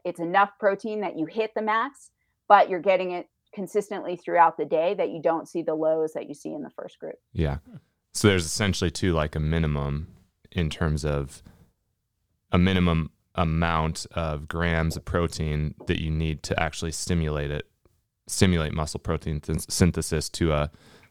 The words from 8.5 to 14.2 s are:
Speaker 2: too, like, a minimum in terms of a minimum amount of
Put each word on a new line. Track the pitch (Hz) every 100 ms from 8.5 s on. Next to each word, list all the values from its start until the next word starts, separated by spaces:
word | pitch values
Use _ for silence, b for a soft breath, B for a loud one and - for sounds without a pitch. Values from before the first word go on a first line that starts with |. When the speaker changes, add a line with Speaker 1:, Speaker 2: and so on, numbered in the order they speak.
| - 101 90 87
Speaker 2:
too, | - 95
like, | 80 76 80
a |
minimum | 76 82 78 73 71 73 82 - _ _ -
in | 92 80
terms | - 82 76 76
of | 71 69 - - b b b _ _ _ _ _ _ -
a | 90
minimum | 92 92 90 80 76 _ _ -
amount | 82 80 85 80 80 80 -
of | 85